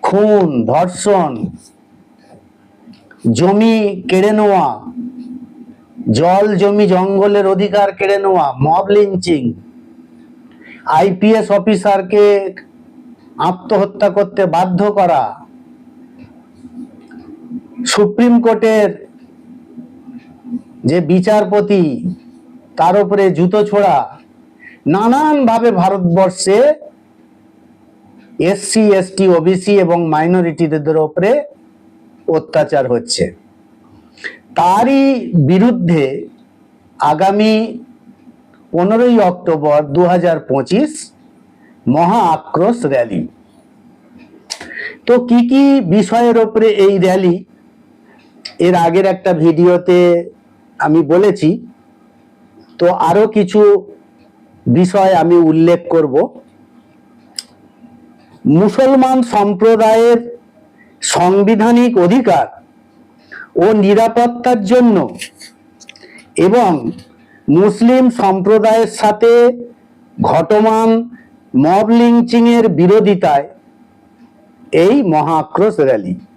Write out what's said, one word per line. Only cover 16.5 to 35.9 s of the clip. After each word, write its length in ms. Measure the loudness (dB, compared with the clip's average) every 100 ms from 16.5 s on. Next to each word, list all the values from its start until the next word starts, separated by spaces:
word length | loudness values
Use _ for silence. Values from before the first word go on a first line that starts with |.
| -20 -20 -18 -20 -20 -20 -20 -20 -20 -16 -16 -16 -12 -6
সুপ্রিম 480 | -2 -2 0 2 2
কোর্টের 480 | 2 0 0 0 0 -4 -18 -20 -20 -20 -20 -20 -20 -20 -20 -20 -20 -20 -20 -20 -14 -14 -14 -8
যে 140 | -4 -2 0
বিচারপতি 760 | -2 0 0 0 -2 0 0 0 -4 -10 -12 -18 -20 -20 -20 _ -2
তার 200 | 0 2
উপরে 260 | 0 0 0
জুতো 280 | 0 0 0
ছোড়া, 320 | 0 0 0 0 -2 -12 _ _ _ _ -20 -12 -2
নানানভাবে 840 | 0 0 0 0 0 0 0 0
ভারতবর্ষে 880 | 0 -2 0 -2 0 0 -2 -2 2 2 0 -8 _ _ _ _ _ _ _ _ _ _ _ _ -20 -20 -6 -4
এসসি, 320 | -4 -4 0 2
এসটি, 320 | 2 -2 -2 2
ওবিসি 440 | 2 2 -2 0 0
এবং 180 | 2 0 0
মাইনরিটিদের 840 | -2 0 0 -2 -2 -2 -2 -2 -2
উপরে 320 | -2 -2 -2 -2 -4 -18 _ _ _ _ _ _ -4
অত্যাচার 560 | -4 -2 -4 -2 -2 -2
হচ্ছে। 360 | -4 -4 -6 -6 -8 _ _ _ _ _ -20 _ _ -18 -18 _ -2
তারই 480 | 0 2 2 2 2 -2 -2 0 2
বিরুদ্ধে 580 | 2 2 0 0